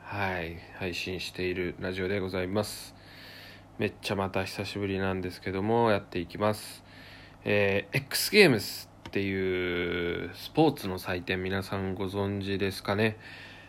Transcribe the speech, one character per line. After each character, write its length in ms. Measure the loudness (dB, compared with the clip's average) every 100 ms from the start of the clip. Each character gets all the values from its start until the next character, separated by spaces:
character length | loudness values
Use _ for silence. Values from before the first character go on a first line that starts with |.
は 400 | -8 -2 -2 -2
い。 160 | -4 -8 -12 -6
配 160 | -4
信 260 | -4 -4 -4
し 120 | -6
て 100 | -4
い 140 | -2 0
る 180 | -2 -4
ラ 120 | -4
ジ 120 | -2
オ 40 | 0
で 120 | 0
ご 100 | 0
ざ 140 | -2
い 40 | 0
ま 160 | 0
す。 300 | -2 -6 -12 -18 -20 -18 -18 -16 -18 -18 -18 -2
め 80 | -2
っ 60 | -2
ち 120 | -2
ゃ 40 | 0
ま 140 | 0
た 140 | 0
久 200 | -2 -4
し 140 | -6 -2
ぶ 80 | 0
り 140 | 0
な 140 | 0
ん 80 | 0
で 100 | -2
す 100 | -6
け 100 | -4
ど 120 | -2
も、 260 | 2 4 6
や 80 | 4
っ 40 |
て 160 | 0 -4
い 80 | -4
き 100 | 0
ま 160 | 2
す。 300 | 2 -4 -16 -18 -20 -18 -18 -20 -8
え 440 | 0 4 4 2 0
ー、 60 | -2
X 320 | -2 -2 4
ゲ 160 | 8 8
ー 40 |
ム 80 | 8
ス 320 | 2 -10 -14 -18 -6
っ 40 |
て 120 | -2
い 1000 | 0 0 0 0 0 0 0 0 0 -2 -4
う 40 | -8
ス 160 | -2
ポ 160 | 4 4
ー 100 | 4
ツ 100 | -2
の 120 | -4
祭 240 | -2 -4
典、 180 | -2 -2
皆 220 | 0 -2
さ 140 | -2 -2
ん 180 | -2 -2
ご 100 | -2
存 400 | 0 0 0 -2
知 140 | 0
で 120 | 0
す 120 | -2
か 120 | 0 2
ね。 220 | 2 0 -8 -16 -16 -18